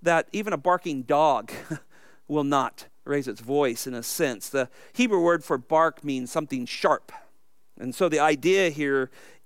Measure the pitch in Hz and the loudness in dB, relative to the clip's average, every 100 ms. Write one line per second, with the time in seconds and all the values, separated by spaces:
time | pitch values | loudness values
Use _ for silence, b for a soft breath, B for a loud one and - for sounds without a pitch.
0 | 170 165 - 202 214 156 175 180 170 139 | 0 2 0 -4 -4 -2 2 2 0 -6
1 | 120 147 156 120 113 - - 156 - - | 0 4 4 2 -2 -12 -10 -12 -12 -20
2 | - - - 147 143 143 123 - - - | -20 -18 -6 -2 0 0 0 -6 -20 -16
3 | - 143 127 104 113 143 139 110 135 123 | -4 -4 -4 -8 -2 0 0 0 -8 -8
4 | 117 - 147 107 - 135 123 B B - | -6 -2 -2 -2 -6 -4 -4 B B 0
5 | 247 190 170 170 - 135 - 160 160 - | 2 4 4 2 0 -4 0 2 2 0
6 | 147 131 123 165 151 131 123 - 180 143 | -6 -6 -4 -6 -4 -6 -8 -2 0 0
7 | - - - - - - - - 127 120 | -4 -20 -20 -20 -20 -20 -20 -12 -8 0
8 | 175 151 156 147 165 196 175 147 143 135 | 0 2 2 2 2 4 2 0 0 0
9 | 127 B B B | -2 B B B